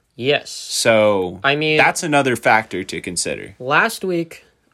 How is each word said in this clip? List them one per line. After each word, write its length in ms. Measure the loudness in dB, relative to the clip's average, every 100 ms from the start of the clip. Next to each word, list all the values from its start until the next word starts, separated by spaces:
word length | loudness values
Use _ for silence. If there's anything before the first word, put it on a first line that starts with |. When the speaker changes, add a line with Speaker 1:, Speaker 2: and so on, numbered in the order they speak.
| _ -6
Speaker 1:
Yes. 340 | -2 -2 -2
Speaker 2:
So, 880 | -14 -8 -2 4 6 6 2 -2 -4
Speaker 1:
I 140 | -2 0
mean, 200 | 0 2
Speaker 2:
that's 260 | 2 0
another 340 | 0 2 2 0
factor 480 | 2 2 0 -8
to 160 | -8 -8
consider. 560 | -8 -6 -6 -6 -10 -12
Speaker 1:
last 460 | -2 0 0 -4
week 400 | -4 -4 -6 -12 _ _ _